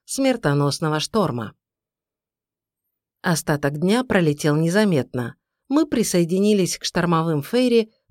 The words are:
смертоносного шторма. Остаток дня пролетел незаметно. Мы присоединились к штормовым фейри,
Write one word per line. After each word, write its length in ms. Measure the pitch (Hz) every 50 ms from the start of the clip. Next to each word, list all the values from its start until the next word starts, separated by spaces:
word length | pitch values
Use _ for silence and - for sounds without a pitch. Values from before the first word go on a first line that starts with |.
| _
смертоносного 960 | - - - 269 262 247 233 - 151 143 143 143 143 139 - 165 156 151 151
шторма. 540 | 151 - - 226 190 147 123 120 110 95 - _ _ _ _ _ _ _ _ _ _ _ _ _ _ _ _ _ _ _ _ _ _ _ _ _ _ _ _ _ _ _ _ _
Остаток 560 | - 180 170 147 - - 151 143 - 143 147 151
дня 260 | 165 180 208 247 262
пролетел 520 | 254 214 196 170 156 147 143 - 151 147
незаметно. 800 | 156 165 165 175 208 220 202 175 135 123 - - 123 120 117 - _ _ _ _ _ _ -
Мы 180 | 269 302 320
присоединились 920 | 302 - 240 208 - - 175 175 156 180 190 202 208 214 202 180 - - -
к 60 | -
штормовым 580 | - - 180 170 175 170 160 160 165 160 147
фейри, 480 | 143 - - 247 254 247 233 226 220 - _ _ _ _